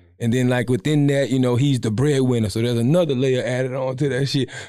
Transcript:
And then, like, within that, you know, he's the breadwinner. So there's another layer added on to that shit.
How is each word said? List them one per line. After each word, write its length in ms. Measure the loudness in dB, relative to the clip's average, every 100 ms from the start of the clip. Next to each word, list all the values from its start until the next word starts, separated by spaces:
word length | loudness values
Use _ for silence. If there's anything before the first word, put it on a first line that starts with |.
| _ -6
And 120 | -2
then, 160 | 0 2
like, 220 | 0 0
within 380 | -2 0 2 2
that, 240 | 2 0
you 80 | 0
know, 180 | 2 2
he's 240 | 2 0
the 100 | -2
breadwinner. 560 | 0 2 2 2 2 0
So 140 | -2
there's 160 | -2 0
another 360 | 2 2 2
layer 300 | 0 0 0
added 300 | -2 -4 -4
on 240 | -4 -4 -2
to 100 | -2
that 180 | 0 -2
shit. 220 | -2 -4 -6